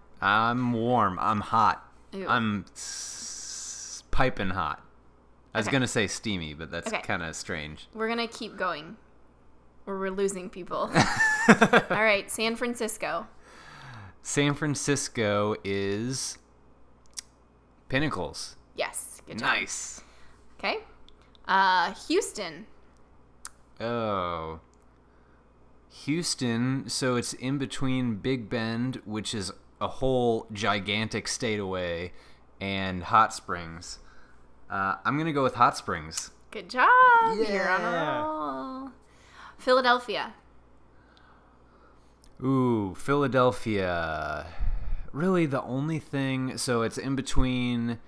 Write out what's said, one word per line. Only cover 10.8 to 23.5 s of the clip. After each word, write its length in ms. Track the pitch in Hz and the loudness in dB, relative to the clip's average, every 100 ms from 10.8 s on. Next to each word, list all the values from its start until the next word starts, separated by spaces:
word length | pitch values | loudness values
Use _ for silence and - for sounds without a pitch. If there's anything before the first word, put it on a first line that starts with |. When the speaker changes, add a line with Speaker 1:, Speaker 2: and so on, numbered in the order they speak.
| 220 | 0
Speaker 1:
<laughs> 540 | 170 - - - - 932 | 2 2 2 2 4 6
Speaker 2:
All 540 | 214 226 226 - 190 | 8 8 6 4 2
right, 260 | 220 202 - | 4 2 0
San 240 | - 220 233 | -2 -2 -2
Francisco. 720 | 240 240 214 - 156 165 226 - - - - - 135 117 101 - | -4 -4 -4 -4 -4 -6 -8 -16 -20 -20 -20 -18 -16 -16 -18 -16
Speaker 1:
San 320 | - - 143 | -4 2 2
Francisco 1000 | 143 151 135 - 139 - - 107 104 104 107 98 | 2 0 0 0 0 0 0 2 4 2 0 -2
is 720 | 98 98 101 120 131 - - - - - - - - - - - - - - _ _ - | -2 0 -2 -2 -4 -6 -8 -16 -20 -20 -20 -20 -20 -18 -18 -18 -20 -20 -20 _ _ -4
Pinnacles. 680 | 131 151 92 76 - - - - - | 0 0 0 -6 -8 -12 -12 -14 -8
Speaker 2:
Yes. 460 | - - - - - | -6 -6 -10 -12 -12
Good 120 | 208 | -4
job. 100 | 269 | 0
Speaker 1:
Nice. 520 | - - - - - - - - - - - | 0 -2 -6 -10 -14 -18 -20 -20 -20 -20 -6
Speaker 2:
Okay. 180 | 196 440 - - - - - - - | -4 -4 -8 -18 -20 -20 -20 -14 0
Uh, 460 | 190 190 185 175 208 - | 4 4 4 2 -2 -2
Houston. 580 | 339 - - 180 156 220 - - - - - - - - | 0 0 -4 -8 -10 -16 -20 -20 -20 -20 -20 -20 -20 -18